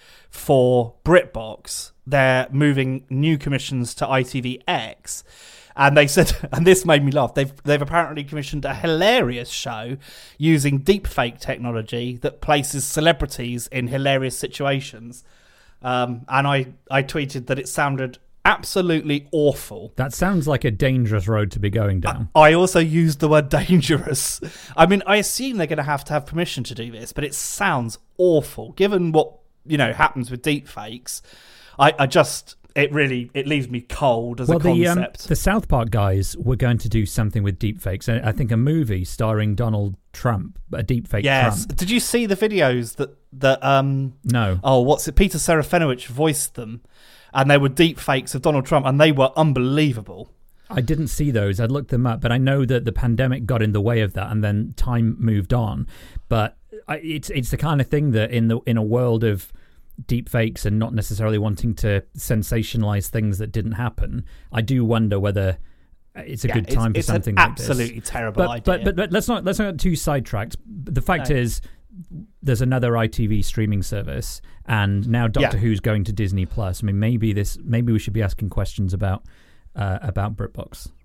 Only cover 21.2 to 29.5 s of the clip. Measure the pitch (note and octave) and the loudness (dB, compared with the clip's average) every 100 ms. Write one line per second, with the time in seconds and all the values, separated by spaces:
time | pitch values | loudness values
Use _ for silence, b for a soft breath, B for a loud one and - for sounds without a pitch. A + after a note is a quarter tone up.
21.2 | F#2 G#2+ G#2+ - G#2 A2 G2+ F#2 - - | 0 0 0 -2 -2 0 0 0 -2 -4
22.2 | A2 D#3 D#3 E3+ F3+ F3+ E3 D#3+ E3 C#3+ | 2 8 8 8 4 4 2 2 2 2
23.2 | D#3 D3+ C#3 D3+ F3+ F3+ - D#3 D#3+ C3+ | 4 4 4 0 4 4 4 0 -2 -4
24.2 | - - D#3+ B B - E3 G3+ F#3 G#3 | -4 -8 -12 B B 4 4 4 2 0
25.2 | G3 - C4+ A3 D#3 D3+ C#3+ C#3+ - D3 | 0 -4 -4 -4 -2 -2 -2 -4 -4 -6
26.2 | C#3+ D#3 E3+ - A#2 A#2 A#2 A2+ - - | -4 -4 -4 -6 -8 -10 -12 -14 -12 -8
27.2 | C#3+ - - - G3+ C#3+ A#2 - _ - | -8 -6 -8 -2 0 0 -4 -10 _ 0
28.2 | F3+ D#3 C#3 - A2 - G3+ G3 E3+ D#3 | 4 4 0 -8 -12 -2 0 2 2 2
29.2 | - - - | 0 -6 -20